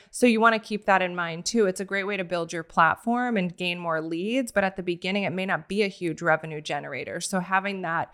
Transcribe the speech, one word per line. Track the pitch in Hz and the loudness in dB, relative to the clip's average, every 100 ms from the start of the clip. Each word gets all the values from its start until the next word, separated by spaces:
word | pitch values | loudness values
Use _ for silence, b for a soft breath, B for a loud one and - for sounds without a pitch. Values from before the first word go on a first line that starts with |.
| B | B
So | - 247 | 2 4
you | 220 | 6
wanna | 226 220 | 6 4
keep | - 208 - | -2 -4 2
that | 190 | 4
in | 180 175 | 2 -2
mind, | 165 165 - | -4 -4 -2
too. | 233 196 | 2 2
It's | 185 | 2
a | 190 | -4
great | 196 196 | -4 -2
way | 202 | -2
to | |
build | 175 175 165 | -2 -2 -2
your | 170 | -6
platform | 165 - 160 180 233 240 247 220 | -4 4 4 4 0 0 0 0
and | 180 - | 0 -2
gain | 180 175 | -4 -2
more | 170 160 | -2 -2
leads. | 160 165 202 254 240 | -2 -4 -2 -2 0
But | 202 | 0
at | 190 196 | 0 -2
the | |
beginning, | 180 175 185 202 | -6 -4 -2 -2
it | 190 | -2
may | 180 190 | -4 -2
not | 165 - | -4 -2
be | 196 | -2
a | 196 | -2
huge | - 175 156 | -2 -6 -2
revenue | 170 156 160 151 | 2 2 0 -10
generator. | 151 147 143 131 143 101 | -6 -6 -6 -8 -6 -6
So | - 190 | -4 -4
having | 175 190 196 196 | 0 0 0 -6
that, | 175 165 - | -4 -2 -4